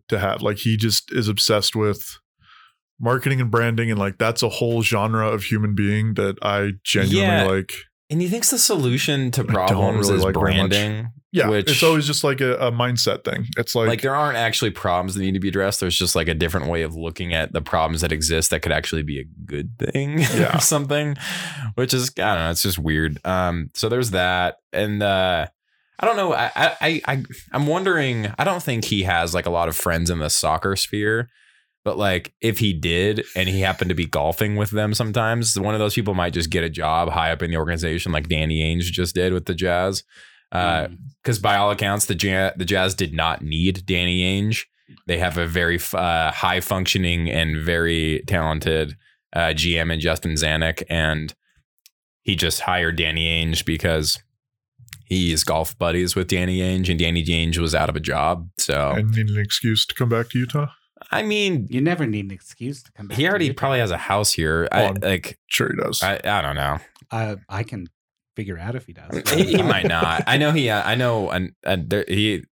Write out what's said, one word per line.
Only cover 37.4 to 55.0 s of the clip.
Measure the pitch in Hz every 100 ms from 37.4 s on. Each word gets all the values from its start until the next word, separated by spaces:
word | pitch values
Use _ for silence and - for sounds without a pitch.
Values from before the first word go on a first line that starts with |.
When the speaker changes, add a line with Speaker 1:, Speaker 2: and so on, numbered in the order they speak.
Speaker 2:
in | 85
the | 82
organization, | 80 85 85 85 90
like | 78 80
Danny | 78 78 80
Ainge | 80 85
just | 85 87 87
did | 90 90
with | 90 80
the |
Jazz. | 87 90 87 92 95 - - - - -
Uh, | 87 90 82 69
Speaker 3:
Mm. | 87 - _
Speaker 2:
'cause | - 107
by | 104 101
all | 104
accounts, | 101 101 104 -
the |
Ja-, | 90 98 95 95 87
the |
Jazz | 90 98 92
did | 92 82
not | 80 80 -
need | 76 80 92 92 95
Danny | 90 90 90
Ainge. | 90 95 104 110 - _ _ - 90
They | 85
have | 90 80
a | 85
very | 87 85 85
f-, | -
uh, | 90 87 82 78
high | - 92 92
functioning | - 95 92 95 87 87 82
and | 80 80 78
very | 80 85 85 82 78 76 -
talented, | 87 80 78 82 80 76 - _ _ -
uh, | 82 82
G | 78 85 82
M | 82
in | 82
Justin | 82 78 85
Zanuck, | 76 78 78 80 80 -
and | 82 78 78 78 - _ _ _ _ _ _ _ _
he | - 87
just | 85 -
hired | - 90 82 82
Danny | 80 80 82
Ainge | 82 82 80
because | - 80 90 80 76 - _ _ _ _ _ _ - -